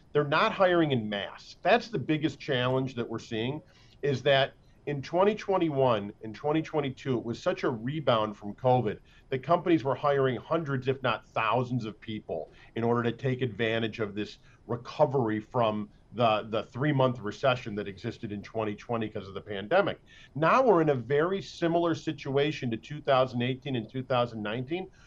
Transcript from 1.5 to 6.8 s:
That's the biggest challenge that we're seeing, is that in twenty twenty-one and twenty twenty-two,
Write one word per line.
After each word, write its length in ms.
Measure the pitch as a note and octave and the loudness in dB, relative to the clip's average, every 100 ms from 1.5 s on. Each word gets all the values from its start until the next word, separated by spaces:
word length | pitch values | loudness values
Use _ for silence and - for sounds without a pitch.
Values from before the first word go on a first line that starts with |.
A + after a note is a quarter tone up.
| - | -4
That's 280 | F3 A3+ - | 2 2 2
the 100 | F3+ | -4
biggest 400 | B2 D#3 D3+ - | -2 0 -2 -4
challenge 560 | - B2+ B2+ C3 C3 A#2 | -2 0 2 0 0 -4
that 140 | A2+ | -6
we're 100 | A2+ | -6
seeing, 420 | - A2 A#2+ D3+ - _ - - | -6 -4 -4 -6 -10 _ -20 -6
is 200 | C#3+ B2+ | -2 0
that 320 | D3 C3+ C#3 - _ _ - | 4 4 2 -2 _ _ -8
in 160 | D3 | -8
twenty 340 | C3 F3 G3+ G#3+ | -2 2 4 2
twenty-one 760 | - F#3+ E3 C3+ C3 G#2+ G2+ - | 0 0 2 2 4 2 -2 -10
and 100 | A2 | -14
twenty 280 | G#2 D3 D#3+ | -6 -2 0
twenty-two, 560 | D#3+ D#3 | 0 -2